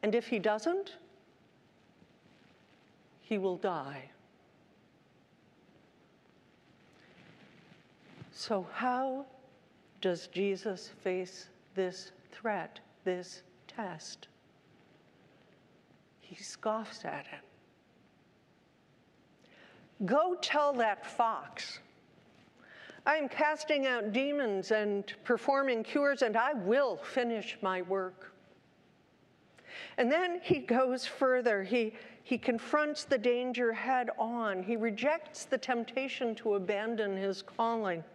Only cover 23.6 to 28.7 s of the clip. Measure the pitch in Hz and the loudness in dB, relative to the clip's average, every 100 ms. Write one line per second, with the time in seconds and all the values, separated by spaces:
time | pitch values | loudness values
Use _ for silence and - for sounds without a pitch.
23.6 | 302 294 269 247 214 214 277 294 254 196 | 0 2 2 0 0 0 0 0 0 0
24.6 | 185 220 208 202 202 - - 233 - 277 | 2 2 2 0 -4 -12 0 0 2 2
25.6 | 269 233 220 294 285 277 240 220 247 285 | 2 0 0 2 2 4 2 4 2 0
26.6 | 180 247 269 185 - 262 240 226 - - | 2 4 4 0 -4 -2 0 -2 -4 -4
27.6 | 185 185 175 196 185 185 - - - - | -2 -2 0 -2 -2 -8 -20 -20 -20 -20
28.6 | _ | _